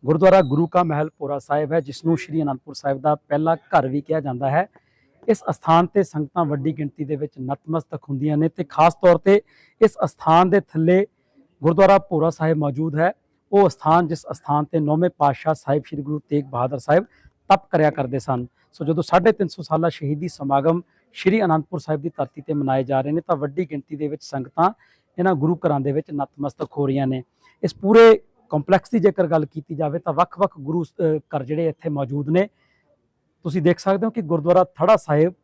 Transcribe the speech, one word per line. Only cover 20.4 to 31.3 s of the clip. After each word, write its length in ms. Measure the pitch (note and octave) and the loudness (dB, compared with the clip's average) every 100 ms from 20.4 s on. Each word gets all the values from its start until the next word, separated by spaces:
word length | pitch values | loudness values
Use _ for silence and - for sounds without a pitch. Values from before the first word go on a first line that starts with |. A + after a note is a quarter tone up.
| C#3 C#3 C#3+ E3+ F3 _ _ | -2 0 2 -2 -4 _ _
ਸ਼੍ਰੀ 320 | - F#3 G#3+ | -4 0 0
ਅਨੰਦਪੁਰ 340 | F#3+ D#3 D3 E3+ | 2 0 -2 -10
ਸਾਹਿਬ 220 | - D#3 | -6 -6
ਦੀ 80 | D3+ | -6
ਧਰਤੀ 340 | - C3+ - | -8 -8 -8
ਤੇ 100 | C#3 | -6
ਮਨਾਏ 320 | D3 C3+ C3+ | -4 -2 -2
ਜਾ 160 | B2+ C3+ | 0 -2
ਰਹੇ 120 | C3+ | -2
ਨੇ, 80 | D#3 | -4
ਤਾਂ 160 | - D#3+ | -2 -4
ਵੱਡੀ 340 | C#3+ C#3 F3 | -4 -6 -8
ਗਿਣਤੀ 260 | D3 - D3 | -8 -12 -10
ਦੇ 120 | D3+ | -8
ਵਿੱਚ 160 | D3+ | -8
ਸੰਗਤਾਂ 480 | - C#3 B2 - F3 A3+ _ _ _ - | -10 -10 -10 0 -2 -2 _ _ _ -4
ਇਹਨਾਂ 160 | F3+ | -2
ਗੁਰੂ 220 | E3+ D3+ E3+ | 0 -2 -2
ਘਰਾਂ 240 | E3+ C#3+ | -2 -2
ਦੇ 120 | C3+ | -2
ਵਿੱਚ 140 | C#3+ D3+ | -4 -6
ਨਤਮਸਤਕ 540 | D3+ C#3 _ C#3+ - D3 - | -8 -8 _ -10 -8 -12 -4
ਹੋ 80 | C#3+ | -2
ਰਹੀਆਂ 200 | C3+ C3+ | -2 -2
ਨੇ। 160 | C3 B2 _ _ _ | -4 -10 _ _ _
ਇਸ 120 | F3+ | -8
ਪੂਰੇ 460 | - G3 A3+ A3+ G#3+ - _ _ | -4 2 8 8 8 0 _ _
ਕੰਪਲੈਕਸ 420 | D3+ C#3+ F#3 - | -6 0 0 2
ਦੀ 80 | A3+ | 0
ਜੇਕਰ 280 | F#3+ F#3+ E3+ | 0 0 0
ਗੱਲ 200 | D#3+ D3+ | 0 -2
ਕੀਤੀ 280 | D#3 D3 | -10 -12
ਜਾਵੇ 240 | C#3+ D3+ D#3+ | -6 -6 -4
ਤਾਂ 140 | F3 | -6
ਵੱਖ-ਵੱਖ 480 | D3 F3+ - F#3+ - | -2 -2 0 -4 -4
ਗੁਰੂ, 240 | C#3 E3 | -6 -4
ਅਹ, 340 | D#3+ _ E3+ D#3 | -4 _ -2 -2
ਘਰ 240 | - | -4